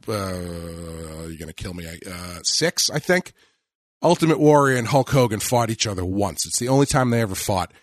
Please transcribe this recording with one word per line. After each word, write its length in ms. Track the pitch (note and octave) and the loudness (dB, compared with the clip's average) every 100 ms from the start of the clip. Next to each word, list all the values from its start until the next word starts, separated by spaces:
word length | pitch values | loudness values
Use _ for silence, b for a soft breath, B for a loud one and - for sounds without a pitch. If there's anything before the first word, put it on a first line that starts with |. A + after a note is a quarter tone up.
| - | -6
uh, 1200 | G#2+ F#2+ F#2 F2 E2+ E2+ E2 E2+ D#2+ D#2+ D#2 E2 | -6 -4 -6 -8 -10 -12 -12 -12 -12 -12 -12 -12
you're 100 | D#2+ | -12
gonna 140 | D#2+ | -14
kill 220 | - G2 | -12 -10
me, 120 | F2+ E2 | -10 -12
uh, 520 | E2 - F2+ F2+ F2 | -14 -14 -12 -12 -6
six, 480 | - - D#3+ - - | -4 0 0 0 -2
I 80 | D3+ | -2
think, 340 | - F3+ - _ _ _ _ _ _ _ | 0 0 0 _ _ _ _ _ _ _
Ultimate 380 | D3+ F3 D#3+ D#3 | 2 4 4 6
Warrior 380 | D3 D3 C#3 B2+ | 6 6 6 2
and 100 | A2 | 2
Hulk 220 | C3+ B2+ | 2 2
Hogan 280 | C#3 B2 G#2 | 2 2 0
fought 300 | - B2 A2+ | 0 0 0
each 160 | A2+ A2 | -2 -2
other 180 | F#2 | -2
once. 400 | F2+ G2 G2+ D2+ D#2+ | -2 0 -2 -2 -4
It's 120 | - | -4
the 100 | A#2+ | 2
only 180 | C#3 C#3+ | 4 4
time 240 | D3 B2+ | 2 2
they 100 | A#2 | 2
ever 160 | A2 F#2+ | 0 -2
fought, 360 | - F#2+ E2+ b | -2 -2 -2 b